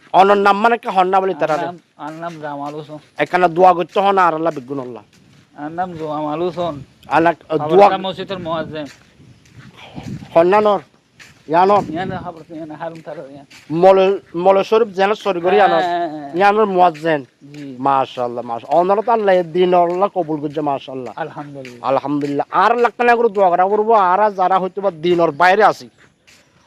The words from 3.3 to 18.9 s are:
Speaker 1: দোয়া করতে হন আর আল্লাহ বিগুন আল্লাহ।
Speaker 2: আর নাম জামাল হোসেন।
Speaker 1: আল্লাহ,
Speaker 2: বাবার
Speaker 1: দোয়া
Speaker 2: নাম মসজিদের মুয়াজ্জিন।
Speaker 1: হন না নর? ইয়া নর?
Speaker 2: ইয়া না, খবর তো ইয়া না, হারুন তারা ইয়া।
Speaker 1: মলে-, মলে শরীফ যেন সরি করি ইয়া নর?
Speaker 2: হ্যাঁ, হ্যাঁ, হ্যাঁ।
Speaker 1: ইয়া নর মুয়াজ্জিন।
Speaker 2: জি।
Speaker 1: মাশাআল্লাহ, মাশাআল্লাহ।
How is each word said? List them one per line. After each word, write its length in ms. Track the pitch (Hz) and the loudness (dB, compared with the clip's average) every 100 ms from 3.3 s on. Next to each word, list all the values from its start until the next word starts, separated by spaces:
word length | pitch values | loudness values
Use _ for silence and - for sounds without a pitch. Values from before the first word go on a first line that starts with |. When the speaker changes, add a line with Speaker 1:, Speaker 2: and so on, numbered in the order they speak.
| 180 175 | 0 0
Speaker 1:
দোয়া 260 | 160 185 | 4 4
করতে 260 | 175 175 214 | 4 0 0
হন 180 | 196 190 | 2 2
আর 160 | 175 | 2
আল্লাহ 200 | 156 165 147 | 0 -4 -6
বিগুন 240 | 123 139 | -8 -10
আল্লাহ। 240 | 123 113 104 _ _ _ _ 143 | -10 -14 -20 _ _ _ _ -16
Speaker 2:
আর 140 | 147 | -10
নাম 220 | 170 185 | -8 -8
জামাল 480 | 165 156 151 151 151 | -8 -8 -6 -6 -4
হোসেন। 400 | 180 160 175 143 - _ - | -4 -4 -6 -8 -14 _ -2
Speaker 1:
আল্লাহ, 260 | 143 170 165 - | 2 2 0 -4
Speaker 2:
বাবার 200 | 156 151 | -4 2
Speaker 1:
দোয়া 200 | 180 202 | 6 6
Speaker 2:
নাম 120 | 190 | 4
মসজিদের 380 | 190 180 190 190 | -4 -8 -10 -10
মুয়াজ্জিন। 460 | 165 165 156 151 139 - _ _ - _ _ - - - - - - - - 165 | -6 -6 -8 -10 -12 -16 _ _ -20 _ _ -20 -20 -20 -20 -16 -14 -14 0 2
Speaker 1:
হন 120 | 175 | 4
না 140 | 208 | 4
নর? 180 | 214 190 - _ _ - - _ - | 2 0 -4 _ _ -20 -20 _ -2
ইয়া 180 | 160 196 | 2 4
নর? 180 | 202 - | 2 0
Speaker 2:
ইয়া 160 | 160 190 | -6 -6
না, 160 | 185 170 | -8 -10
খবর 160 | 165 160 | -16 -16
তো 60 | 160 | -14
ইয়া 100 | 160 | -14
না, 100 | 151 | -12
হারুন 260 | 165 165 160 | -12 -12 -16
তারা 180 | 156 135 | -16 -16
ইয়া। 140 | 139 139 - - | -20 -20 -20 -8
Speaker 1:
মলে-, 460 | 160 185 190 190 196 - 170 | 0 2 4 2 -2 -6 -4
মলে 280 | 185 196 | 0 0
শরীফ 240 | 185 220 226 | 0 0 0
যেন 260 | 180 190 | -2 -2
সরি 280 | 214 208 175 | -2 -6 -4
করি 140 | 170 202 | 0 2
ইয়া 120 | 185 | 2
নর? 60 | |
Speaker 2:
হ্যাঁ, 360 | 165 180 175 170 | 2 -2 -4 -6
হ্যাঁ, 0 | |
হ্যাঁ। 260 | 151 143 165 | -8 -8 0
Speaker 1:
ইয়া 160 | 202 | 2
নর 140 | 214 208 | 2 0
মুয়াজ্জিন। 600 | 180 180 151 160 151 127 _ 143 | 2 2 2 -2 -4 -6 _ -20
Speaker 2:
জি। 220 | 147 139 123 | -18 -14 -6
Speaker 1:
মাশাআল্লাহ, 680 | 135 139 131 - 123 120 120 | -2 0 -2 -6 -8 -8 -8
মাশাআল্লাহ। 500 | 117 117 156 180 | -10 -2 0 2